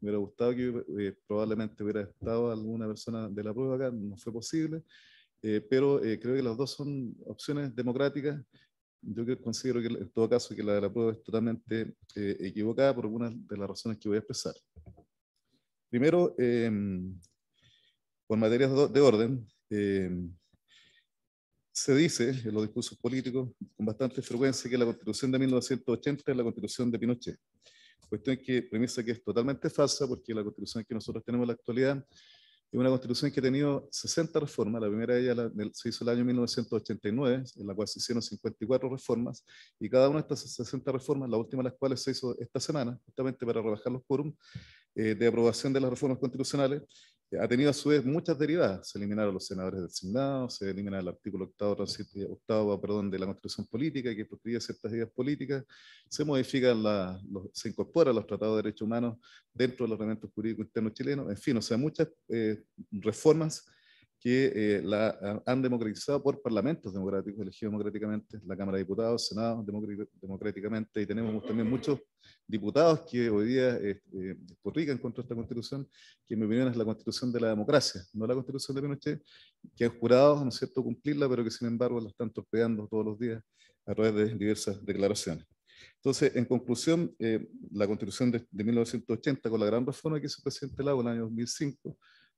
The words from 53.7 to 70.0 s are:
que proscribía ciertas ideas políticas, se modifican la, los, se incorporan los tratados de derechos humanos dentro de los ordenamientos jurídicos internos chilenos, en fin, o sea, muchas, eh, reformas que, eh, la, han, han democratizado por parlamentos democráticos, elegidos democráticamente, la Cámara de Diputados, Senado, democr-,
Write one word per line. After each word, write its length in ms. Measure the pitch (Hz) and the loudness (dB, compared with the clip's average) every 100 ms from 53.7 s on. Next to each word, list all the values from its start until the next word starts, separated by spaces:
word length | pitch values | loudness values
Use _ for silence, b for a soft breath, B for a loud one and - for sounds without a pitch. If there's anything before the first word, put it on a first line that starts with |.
| 113 156 135 120 | -4 -4 -2 -4
que 120 | 107 107 | -6 -8
proscribía 340 | 101 113 117 | -10 -6 -6
ciertas 320 | - - 107 | -6 -8 -6
ideas 160 | 117 113 | -4 -4
políticas, 540 | - 131 147 131 135 120 B B B B | -4 -2 -2 -4 -6 -8 B B B B
se 160 | - 147 | -4 0
modifican 560 | 135 127 135 127 113 | 2 2 4 6 6
la, 360 | 107 104 92 92 98 | 4 2 0 -6 -8
los, 220 | 98 98 | -10 -10
se 160 | - 117 | -8 -6
incorporan 440 | - 98 165 151 | -4 0 4 6
los 120 | 113 107 | 4 0
tratados 300 | 101 107 110 | -2 0 2
de 60 | |
derechos 200 | 107 104 | 0 -4
humanos 320 | 110 117 120 117 B B B | -2 0 -2 -4 B B B
dentro 320 | 117 127 127 117 | 0 0 2 -2
de 20 | |
los 80 | 107 | -2
ordenamientos 340 | 107 110 101 | -2 -4 -8
jurídicos 320 | - 110 107 107 | -4 -4 -4 -4
internos 260 | 117 110 | -2 -2
chilenos, 380 | 110 131 139 95 | -2 -4 -4 -4
en 80 | 101 | -4
fin, 180 | 151 117 | 0 0
o 60 | |
sea, 160 | - 117 | 0 0
muchas, 320 | 151 151 160 _ - | 0 0 -2 _ -6
eh, 360 | 117 110 104 - - - | 0 0 -2 -8 -20 -10
reformas 760 | 101 107 107 156 156 160 - - b b b b _ | -4 -2 4 6 6 4 -6 -14 b b b b _
que, 320 | 123 127 135 | 2 4 4
eh, 280 | 104 107 101 | 2 2 2
la, 260 | 82 104 107 - | 2 2 2 0
han, 200 | 101 107 | -4 -4
han 180 | - 131 | -2 0
democratizado 600 | 127 120 113 101 - 143 | 2 0 -2 -4 -2 0
por 180 | 139 135 | 2 0
parlamentos 520 | 120 107 120 160 104 | 0 0 0 -2 -6
democráticos, 480 | 95 92 95 95 101 | -4 -2 -2 -4 -6
elegidos 320 | 98 - 110 | -8 -6 -4
democráticamente, 680 | 104 104 104 107 107 - 107 87 | -4 -4 -4 -4 -4 -8 -14 -8
la 100 | 92 | -6
Cámara 200 | 98 95 | -2 -2
de 80 | |
Diputados, 420 | 92 98 113 117 - | -2 0 0 0 -2
Senado, 380 | 98 113 117 | -2 -2 -2
democr-, 440 | 101 104 107 101 | -4 -6 -6 -8